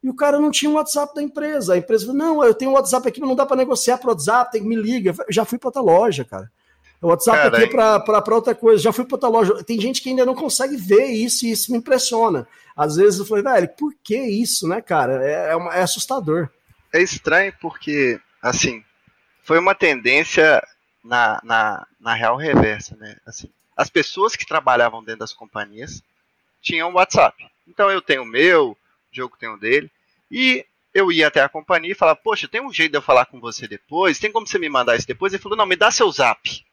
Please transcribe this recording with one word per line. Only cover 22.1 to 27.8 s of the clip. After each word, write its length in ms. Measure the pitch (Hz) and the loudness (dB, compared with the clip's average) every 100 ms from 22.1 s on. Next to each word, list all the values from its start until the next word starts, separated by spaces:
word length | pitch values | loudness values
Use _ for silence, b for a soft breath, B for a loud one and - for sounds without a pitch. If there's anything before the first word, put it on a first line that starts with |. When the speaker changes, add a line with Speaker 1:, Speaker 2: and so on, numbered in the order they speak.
Speaker 2:
real 220 | 113 113 127 | -2 -2 -2
reversa, 600 | 156 120 110 107 - - | 0 0 0 -4 -10 -20
né? 200 | 107 101 - | -20 -20 -20
Assim, 240 | - - _ _ - | -20 -20 _ _ -6
as 140 | 143 | -2
pessoas 440 | 175 143 - 214 | -2 -2 -2 -2
que 120 | - - | -2 -6
trabalhavam 580 | 160 135 123 117 113 | -2 0 2 2 -2
dentro 160 | 110 110 | -14 -12
das 120 | 110 | -12
companhias 680 | - 113 110 101 104 127 - _ _ _ _ _ _ | -16 -16 -12 -12 -14 -18 -18 _ _ _ _ _ _
tinham 300 | - 170 170 | -8 -6 -2
WhatsApp. 420 | 180 190 - 139 - - _ _ | 0 0 2 2 0 -20 _ _
Então 220 | 180 | -2